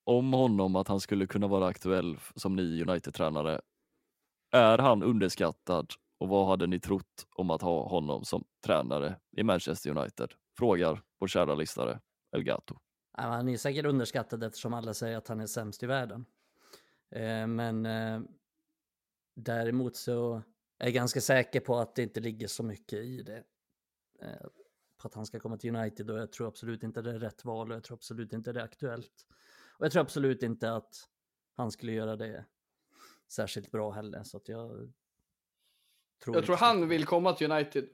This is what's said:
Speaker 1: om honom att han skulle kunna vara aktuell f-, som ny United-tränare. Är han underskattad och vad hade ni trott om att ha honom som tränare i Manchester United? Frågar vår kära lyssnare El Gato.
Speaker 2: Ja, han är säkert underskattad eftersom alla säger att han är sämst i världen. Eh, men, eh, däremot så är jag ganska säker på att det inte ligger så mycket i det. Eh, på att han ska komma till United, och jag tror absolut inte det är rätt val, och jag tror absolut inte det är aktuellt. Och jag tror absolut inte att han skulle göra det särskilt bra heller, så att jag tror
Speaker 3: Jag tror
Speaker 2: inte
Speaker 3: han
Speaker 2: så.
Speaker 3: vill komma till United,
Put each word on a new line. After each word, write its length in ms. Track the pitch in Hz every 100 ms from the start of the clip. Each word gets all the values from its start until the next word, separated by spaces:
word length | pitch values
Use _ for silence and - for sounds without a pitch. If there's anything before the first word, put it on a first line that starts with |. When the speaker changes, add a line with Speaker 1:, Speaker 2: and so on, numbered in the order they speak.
Speaker 1:
om 300 | - 123 131
honom 420 | 127 131 104 95 92
att 120 | 95
han 120 | 98
skulle 280 | - 101 95
kunna 200 | 104 101
vara 200 | 98 92
aktuell 460 | - 92 92 87 73
f-, 160 | - -
som 200 | 98 95
ny 260 | 87 82
United-tränare. 800 | 85 90 - - 80 76 78 78 - _ _ _ _ _ _ _ _
Är 260 | 127 113 113
han 260 | 135 110
underskattad 920 | 92 113 98 - 87 - - 87 78 - _ -
och 100 | 92
vad 180 | 98 95
hade 200 | 92 87
ni 120 | 90
trott 480 | - 98 - - - -
om 140 | 92
att 100 | 80
ha 260 | 90 85 -
honom 380 | 87 76 64 -
som 180 | - - _ -
tränare 540 | 82 62 71 71 - _ -
i 60 |
Manchester 540 | 110 90 - 80 73 73
United? 360 | 67 - 60 - _ -
Frågar 440 | 120 92 85 80 - -
vår 80 | 95
kära 280 | - 80 73
lyssnare 440 | 80 - 58 117 - _ _
El 120 | 64
Gato. 320 | - 55 - - _ _ _ -
Speaker 2:
Ja, 60 |
han 260 | 117 117 123
är 80 | 120
säkert 280 | 143 139 147
underskattad 580 | 139 117 131 113 117
eftersom 300 | 113 - 117
alla 200 | 120 113
säger 240 | 107 117 113
att 100 | -
han 120 | 110
är 80 | 110
sämst 360 | - 107 104
i 20 | 123
världen. 400 | 135 123 120 127 _ _ _ _ - _ _ _ -
Eh, 320 | 110 113 110
men, 380 | 113 117 110 113
eh, 360 | 113 113 113 - - _ _ _ _ _ _ _ _ _ -
däremot 600 | 113 117 117 123 127 -
så 400 | - 120 120 117 110 _ _ -
är 60 | 123
jag 80 |
ganska 280 | 123 123 139
säker 380 | - 131 123 131
på 180 | - 120
att 180 | 117 -
det 80 |
inte 160 | 117 113
ligger 280 | 113 110 107
så 160 | -
mycket 360 | 120 101 - 107
i 240 | 117 127
det. 200 | 110 110 - _ _ _ _ _ _ -
Eh, 260 | - - - - _ _ _ _
på 100 | 120
att 60 |
han 120 | 110 107
ska 140 | 113
komma 180 | 110 110
till 180 | 120 117
United, 340 | 110 - 107
och 80 | 110
jag 120 | 110
tror 160 | - 117
absolut 360 | - 113 113
inte 180 | 110 120
det 100 | 117
är 80 | 113
rätt 260 | 110 - 123
val, 240 | 113 113
och 40 | 113
jag 80 |
tror 140 | - 117
absolut 360 | - 113 110
inte 180 | 110 113
det 60 | 120
är 40 |
aktuellt. 640 | 113 - 135 117 120 _ _ _ _ - - -
Och 80 | 156
jag 60 |
tror 100 | 165
absolut 420 | 147 151 135 127
inte 300 | 120 117 113 113
att 340 | - - - _ _ _ _ -
han 160 | 120
skulle 200 | - 120
göra 240 | 110 110 110
det 300 | 110 107 - _ _ _ _ _ - _ _
särskilt 400 | - 107 - 98
bra 200 | 110 107
heller, 320 | 107 107 101
så 140 | 107 -
att 120 | -
jag 200 | 110 117 110 120 131 _ _ _ _ _ _ _ _ _ _ _ _
tror 120 | - 139
Speaker 3:
Jag 100 | -
tror 100 | 175
Speaker 2:
inte 100 | 233
Speaker 3:
han 140 | 214
Speaker 2:
så. 40 | 165
Speaker 3:
vill 200 | 165 147
komma 280 | 175 185
till 180 | 175 151
United, 380 | 156 147 147 123